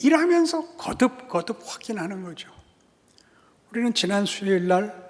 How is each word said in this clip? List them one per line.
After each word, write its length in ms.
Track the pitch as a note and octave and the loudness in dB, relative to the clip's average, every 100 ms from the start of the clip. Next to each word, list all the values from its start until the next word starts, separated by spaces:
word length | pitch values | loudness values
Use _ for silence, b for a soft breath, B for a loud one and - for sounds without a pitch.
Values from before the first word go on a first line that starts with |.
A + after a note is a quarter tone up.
일하면서 720 | C4+ D#4+ F4 E4+ E4 E4 D#4+ - | 2 4 4 4 4 0 -8 -10
거듭, 500 | - - B3 - - | -8 2 0 0 -6
거듭 320 | F3 F3 G#3+ - | -4 -4 -10 -10
확인하는 580 | - - G#3+ E3+ F#3+ | -14 -10 -8 -6 -8
거죠. 300 | F3+ D3+ - - _ _ _ _ _ b b b b b _ | -12 -14 -18 -20 _ _ _ _ _ b b b b b _
우리는 220 | A#3 A#3+ | -2 0
지난 320 | - F3+ G3+ G3+ | 0 0 0 0
수요일 420 | - G3 F#3 F3+ | -2 0 2 4
날, 180 | F#3 G#3 - | 2 2 -8